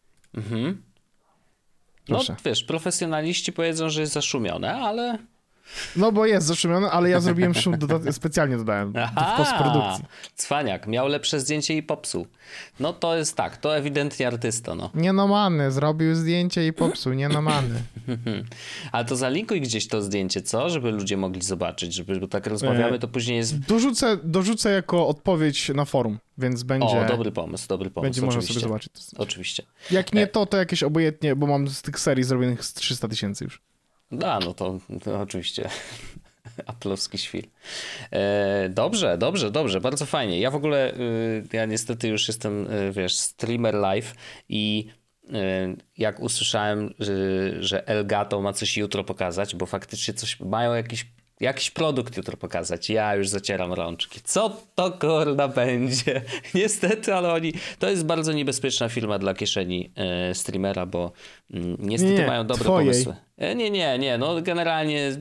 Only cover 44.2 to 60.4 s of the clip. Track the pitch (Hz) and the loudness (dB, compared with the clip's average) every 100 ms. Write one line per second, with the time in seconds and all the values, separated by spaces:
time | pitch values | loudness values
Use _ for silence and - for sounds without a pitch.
44.2 | - - - 107 107 107 107 - _ _ | -18 -16 -6 -2 0 0 -4 -10 _ _
45.2 | - 113 95 95 92 95 - - 110 98 | -10 -4 0 0 -2 -6 -10 -4 -2 -2
46.2 | 117 - - 110 104 107 104 - 104 98 | -4 -2 0 0 0 0 -4 -4 -2 0
47.2 | 95 95 95 82 95 95 - 107 101 104 | 2 2 0 -2 -2 -2 0 0 2 0
48.2 | 101 101 101 98 104 - 101 101 95 95 | 0 0 -2 -2 -2 -2 -2 -2 -4 -4
49.2 | 90 87 101 87 92 98 - - - 101 | -2 -2 -4 -4 -4 -6 -6 -8 -6 -6
50.2 | - - 92 110 120 120 117 117 - _ | -6 -6 -4 0 0 0 -2 -6 -10 _
51.2 | _ - 123 139 - - 160 135 120 107 | _ -4 -2 0 -2 0 0 0 -2 -6
52.2 | 95 - 90 87 85 87 - 110 107 101 | -8 -8 -6 -4 -4 -4 0 0 2 2
53.2 | 98 98 98 95 90 90 85 85 - - | 0 -2 -2 -2 -2 -2 -4 -4 -8 -8
54.2 | - 185 214 214 - - 180 180 151 160 | -2 0 0 -2 -10 -2 -2 0 2 4
55.2 | 147 139 139 127 123 123 127 127 - 131 | 4 2 2 2 2 2 0 0 0 -2
56.2 | 117 359 - 180 214 - 180 220 214 190 | -4 -10 -2 0 2 2 0 0 0 2
57.2 | 175 165 165 170 - - 190 196 160 165 | 2 2 0 -4 -8 -2 0 2 2 2
58.2 | 160 151 139 120 135 - 117 120 110 101 | 2 0 0 0 0 0 -2 0 0 0
59.2 | 95 95 104 104 90 90 87 - 92 87 | 0 0 0 0 0 -2 -4 -4 -2 0
60.2 | 90 90 | -2 -2